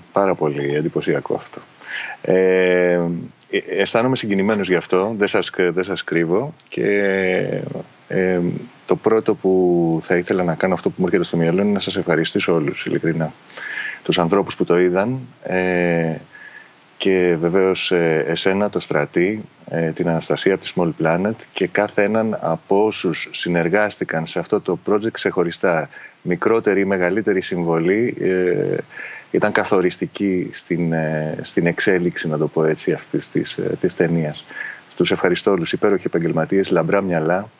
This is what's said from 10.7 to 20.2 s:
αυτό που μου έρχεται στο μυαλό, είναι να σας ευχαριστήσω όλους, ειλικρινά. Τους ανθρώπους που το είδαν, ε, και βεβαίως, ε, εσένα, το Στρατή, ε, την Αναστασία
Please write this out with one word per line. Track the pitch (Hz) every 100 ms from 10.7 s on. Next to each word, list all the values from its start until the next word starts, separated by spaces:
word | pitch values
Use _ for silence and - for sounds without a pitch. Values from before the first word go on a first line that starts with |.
αυτό | 87 95
που | 87
μου | 90
έρχεται | 90
στο | 85 85
μυαλό, | 82 92
είναι | 104
να | 98
σας | - 92
ευχαριστήσω | 87 80 80 - -
όλους, | 85 71 - -
ειλικρινά. | 80 82 80 78 - - - - - - -
Τους | - 87
ανθρώπους | 85 101 90 -
που |
το | 87 87
είδαν, | 90 90 110 131 123 -
ε, | - 92 90 90 87 82 82 80 - - - - - - - -
και | 98 95 90 82
βεβαίως, | 85 95 95 87 -
ε, | 90 82 78 65
εσένα, | 85 98 95 104
το | 90
Στρατή, | - 80 73 87 92 107 - - -
ε, | 82 82
την | 80 85
Αναστασία | 82